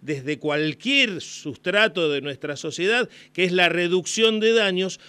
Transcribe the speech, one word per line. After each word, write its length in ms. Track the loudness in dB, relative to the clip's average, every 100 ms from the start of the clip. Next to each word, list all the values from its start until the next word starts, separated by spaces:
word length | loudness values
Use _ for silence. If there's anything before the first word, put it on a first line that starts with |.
desde 360 | -8 -6 -6 -4
cualquier 800 | -2 -2 -2 -4 0 2 2 -2
sustrato 880 | -12 -12 -12 -8 -2 2 2 2 0
de 120 | 0
nuestra 340 | -4 -8 -8 -8
sociedad, 520 | -8 -4 0 0 -2 -8 -10
que 100 | -2
es 80 | 0
la 160 | 4 2
reducción 720 | 2 0 0 0 0 2 4
de 140 | 4
daños, 460 | 4 2 0 -4 -6